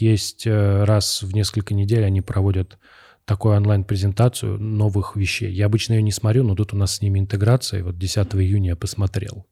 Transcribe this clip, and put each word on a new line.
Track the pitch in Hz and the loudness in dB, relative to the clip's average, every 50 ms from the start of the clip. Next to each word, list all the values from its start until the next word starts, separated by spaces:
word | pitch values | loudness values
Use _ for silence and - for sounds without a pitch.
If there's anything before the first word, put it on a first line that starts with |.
есть, | 113 110 110 101 - - - - - | 2 2 2 2 0 -4 -10 -6 -2
э, | 113 107 104 101 101 98 98 104 | 0 2 2 4 4 4 4 4
раз | 101 107 104 95 - - - 104 | 4 4 2 2 0 -4 -6 -6
в | 95 95 | -4 -2
несколько | 107 101 - - 110 98 - 107 | -2 -2 0 -2 -4 -4 -2 -2
недель | 101 101 101 117 117 107 | -2 0 2 2 2 2
они | 98 98 95 | 2 2 0
проводят | 90 - - 95 95 98 92 92 90 - - _ _ _ - - - - _ _ _ | -2 -2 -2 0 0 2 0 0 -2 -4 -8 _ _ _ -20 -20 -20 -20 _ _ _
такую | - 104 98 - 110 104 | -4 -4 0 2 2 2
онлайн-презентацию | 101 101 104 104 98 95 - 104 95 95 101 98 - 120 123 - - - 104 98 101 | 2 4 2 2 2 0 -2 -2 -2 0 0 2 2 2 2 0 -2 -4 -6 -4 -4
новых | 107 110 110 104 107 107 98 101 95 - - | -4 -4 -2 0 0 2 0 0 -2 -2 -2
вещей. | 104 98 95 - - 107 98 | -2 -2 -2 -2 -4 -6 -4
Я | 92 95 104 | -2 0 0
обычно | 104 107 107 - - 113 | 2 2 0 0 0 0
её | 110 107 | 2 2
не | 107 | 0
смотрю, | 98 - - 107 110 131 131 | 0 0 0 2 2 2 2
но | 110 95 | 2 0
тут | 95 107 - - | 0 -2 -2 0
у | |
нас | 98 101 92 - | 0 0 0 -2
с | - | -2
ними | 104 101 98 98 | -2 0 0 0
интеграция. | 95 101 - 95 104 113 123 127 - - 104 95 | 0 -2 -2 0 2 2 2 2 0 -4 -6 -6
И | 90 | -6
вот | 90 92 | -6 -6
десятого | 87 95 90 - 107 98 - - 95 | -6 -6 -4 -2 -2 -2 0 0 0
июня | 92 92 101 104 95 87 | 2 2 2 2 0 0
я | 85 | -2
посмотрел. | 82 - 98 - - 98 92 - 95 98 98 - 98 - _ | -4 -6 -6 -4 -2 -2 -2 -2 -4 -8 -8 -10 -16 -18 _